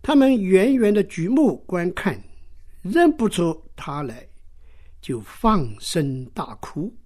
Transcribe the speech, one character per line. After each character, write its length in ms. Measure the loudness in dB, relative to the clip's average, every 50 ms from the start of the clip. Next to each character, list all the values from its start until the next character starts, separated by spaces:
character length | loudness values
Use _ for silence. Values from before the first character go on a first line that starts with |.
他 140 | -2 4 4
们 260 | 6 6 6 4 2
远 320 | 2 4 4 6 6 4 4
远 200 | 4 4 4 2
的 100 | 2 0
举 240 | -2 -4 -6 -2
目 300 | 0 2 4 4 2 2 -2 -8
观 280 | -6 -4 -2 -2 -4 -4
看， 260 | -2 -4 -4 -4 -4 -12 -18 -20 -20 -18 -18 -18 -18 -18 -20 -20 -14
认 300 | -10 -2 2 4 4 4 4
不 120 | 2 -2
出 260 | -2 0 0 -2 -2 -2 -6 -12 -20 -18
他 260 | -14 -12 -10 -8 -8
来， 260 | -8 -10 -10 -14 -20 -20 -20 -20 -20 -20 -20 -20 -20 -20 -20 -20 -20 -20 -20 -16
就 180 | -8 -8 -8 -8
放 480 | -8 -14 -12 0 2 2 2 2 0 -4 -8 -10
声 460 | -10 -4 -2 -2 -2 -2 -4 -8 -10
大 280 | -12 -10 -10 -10 -10 -12
哭。 380 | -16 -16 -12 -8 -8 -8 -8 -10 -16 -20